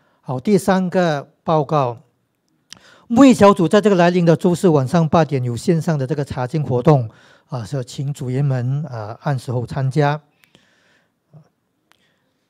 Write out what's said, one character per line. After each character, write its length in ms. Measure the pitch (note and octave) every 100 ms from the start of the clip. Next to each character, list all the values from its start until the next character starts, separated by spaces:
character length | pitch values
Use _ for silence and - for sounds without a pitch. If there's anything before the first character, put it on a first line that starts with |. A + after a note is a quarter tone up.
| _ _
好， 180 | - C3
第 180 | - G3+
三 320 | - F#3 F3+
个 400 | F#3+ F3 C#3+ C3+ _
报 220 | - D#3+
告， 340 | C#3+ D#3 B2+ A#2 _ _ _ _ _ _ _ - _ _ -
牧 140 | A#3
会 120 | C4+
小 180 | G3+ G3+
组 140 | G3+ D#3+
在 140 | G#3
这 100 | G3+
个 60 | F#3
来 140 | F3
临 140 | F3+
的 120 | E3+ D#3+
周 180 | F3+
四 140 | F3 F#3+
晚 180 | D3+ B2+
上 220 | F3 D#3+
八 160 | F3
点 180 | D3+ C#3
有 140 | B2 A#2
线 260 | D3+ E3
上 160 | D#3+ D#3
的 80 | B2+
这 80 |
个 100 | D3+
查 220 | C3+ C#3+ B2
经 160 | D#3+
活 180 | B2+ B2
动， 300 | D#3+ C#3+ A2 - _ _ _
啊， 160 | B2+
所 160 | G#2 C#3+
以 40 |
请 300 | A#2+ - C#3
组 160 | C#3+ B2+
员 140 | B2+
们， 400 | C#3+ B2+ B2 C#3
啊， 340 | D#3 A#2+ G#2 -
按 140 | D#3 C3
时 140 | -
候 160 | B2 A2+
参 240 | C#3+ C3+
加。 300 | D3+ C#3+ D3+ _ _ _ _ _ _ _ _ _ _ _ D3+ _ _ _ _ _ _ _ _ _ _